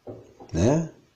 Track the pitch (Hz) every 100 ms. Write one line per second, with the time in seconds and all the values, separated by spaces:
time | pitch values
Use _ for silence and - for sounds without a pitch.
0 | - - - - - 80 104 156 160 -
1 | _